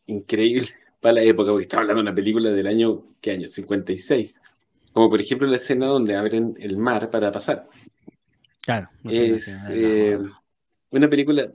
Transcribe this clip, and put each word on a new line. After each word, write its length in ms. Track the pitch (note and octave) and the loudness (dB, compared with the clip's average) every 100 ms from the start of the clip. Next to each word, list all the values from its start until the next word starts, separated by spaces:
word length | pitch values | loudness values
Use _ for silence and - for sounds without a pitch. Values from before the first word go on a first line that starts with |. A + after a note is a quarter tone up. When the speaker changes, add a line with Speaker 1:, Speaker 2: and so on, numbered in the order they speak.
| - | -10
Speaker 1:
increíbles 680 | G#2 G2 G#2+ A2+ B2 A#2+ - _ | -10 -4 0 2 0 -4 -10 _
<laughs> 120 | _ | _
para 140 | - A#2 | 2 4
la 80 | |
época, 280 | A2+ A2 G2+ | 4 4 2
porque 120 | G#2 | 0
estaba 180 | F2+ A2 | 0 -2
hablando 200 | G#2 A2 | 0 0
de 60 | G#2 | 0
una 60 | F#2+ | 0
película 340 | G2+ A2 A2+ | 0 0 0
del 160 | G2+ G2 | 0 0
año, 360 | A2 A2+ A2 - _ | 2 2 0 -8 _
¿qué 100 | - | -6
año? 160 | F#2+ F2 | -6 -8
Cincuenta 440 | - F#2+ G2+ F#2 | -12 -4 -4 -4
y 60 | F#2 | -6
seis. 420 | - C3+ G#2 - _ _ _ _ _ | -2 -2 -2 -10 _ _ _ _ _
Como 160 | - A2+ | 4 4
por 120 | G#2+ | 4
ejemplo 260 | G#2 B2+ C#3 | 0 -2 0
la 100 | B2 | 0
escena 300 | - B2+ C3 | -2 -2 0
donde 280 | C#3 A2 G2 | 0 0 -2
abren 400 | G#2+ A2+ A#2 - | -2 -2 -2 -6
el 180 | G#2+ F#2+ | -8 -4
mar 320 | A#2+ A2+ A2 | -2 -2 -2
para 220 | A2+ G#2 | -2 -2
pasar. 360 | G2+ - C#3+ - - - _ - - _ _ _ _ | -2 -4 -6 -8 -20 -20 _ -20 -20 _ _ _ _
Speaker 2:
Claro, 280 | - A#2 F2+ _ | -6 -6 -6 _
la 80 | A#2 | -4
escena 260 | A2+ A#2 A2 | 0 2 0
Speaker 1:
Es, 300 | G2+ G2 G2 | -4 -12 -8
Speaker 2:
de 140 | G#2+ A2 G#2+ G#2 G#2 | -2 2 2 2 0
la 60 | G2+ | -4
Speaker 1:
eh, 40 | - _ _ _ _ _ | -12 _ _ _ _ _
una 180 | C3+ D3 | 2 4
película, 400 | D3 C#3+ C#3+ C3 | 4 2 0 -2